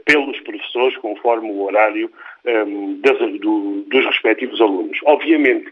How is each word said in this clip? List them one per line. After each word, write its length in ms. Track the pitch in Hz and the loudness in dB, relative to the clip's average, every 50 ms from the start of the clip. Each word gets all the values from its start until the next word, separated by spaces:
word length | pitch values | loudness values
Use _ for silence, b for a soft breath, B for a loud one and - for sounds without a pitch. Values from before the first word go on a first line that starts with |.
| - | 0
pelos 340 | - 147 151 139 135 - - | 2 2 2 2 -2 -6 -10
professores 560 | - - 107 101 - - - 120 123 131 123 - | -10 -12 -12 -12 -12 -8 -2 0 0 0 0 -2
conforme 540 | - 113 104 101 - 120 117 113 110 110 | -6 -10 -8 -2 0 0 0 0 -2 -4
o 120 | 101 98 98 | -4 -4 -4
horário, 460 | 98 95 107 110 107 104 107 - - B B B B B B B | 0 2 4 4 4 2 -2 -4 -6 B B B B B B B
ehm, 560 | 123 117 110 107 101 104 101 101 98 98 95 | 0 0 0 0 -2 -4 -6 -6 -6 -6 0
das, 180 | 98 135 135 - - - - - | 2 2 4 4 2 -2 -4 -4
do, 420 | 101 107 110 107 101 101 101 98 101 | -2 0 0 0 0 -2 -4 -6 -6
dos 200 | - 123 131 120 | -2 0 0 2
respectivos 560 | - - - - 110 107 - 131 123 - - | 0 -2 0 0 0 0 0 -2 -6 0 2
alunos. 360 | 113 104 98 90 - - - - - | 2 2 2 0 -4 -6 -8 -2 2
Obviamente 640 | 143 147 139 - 143 165 151 147 131 120 110 - - | 2 2 2 4 2 2 4 4 2 2 0 -2 -8